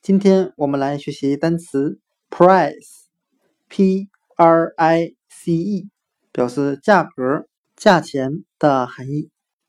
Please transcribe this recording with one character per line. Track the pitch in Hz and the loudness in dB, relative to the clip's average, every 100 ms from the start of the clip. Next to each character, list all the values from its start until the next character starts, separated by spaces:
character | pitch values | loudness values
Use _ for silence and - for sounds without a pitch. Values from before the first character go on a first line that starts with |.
今 | - 196 | 0 2
天 | 196 190 180 - | 4 2 0 -4
我 | 143 | -4
们 | 143 | -2
来 | 135 143 | -4 -6
学 | 143 | -10
习 | 147 139 143 | -6 -4 -2
单 | 165 170 | -2 -4
词 | 170 135 147 - _ _ _ | -6 -4 -4 -8 _ _ _
price，P | - 175 190 147 - - - _ _ _ _ _ _ _ - 196 190 196 _ _ | 2 4 4 2 -6 -20 -20 _ _ _ _ _ _ _ 0 0 0 -6 _ _
R | - 165 165 165 - | 2 4 4 0 -2
I | 160 165 170 _ _ | 0 0 -2 _ _
C | - - | -12 -4
E， | 165 185 196 202 _ _ _ _ | -4 -2 -8 -10 _ _ _ _
表 | - 123 | -6 -4
示 | 123 143 139 | -2 -6 -4
价 | - 196 | 0 0
格、 | 156 - 127 143 - _ _ _ | 0 -6 -4 -4 -8 _ _ _
价 | 214 175 | 2 2
钱 | - 139 131 143 - _ | 0 -6 -6 -8 -14 _
的 | 151 135 123 | 0 0 -4
含 | - 131 | -10 -10
义。 | 147 156 _ _ _ | -10 -10 _ _ _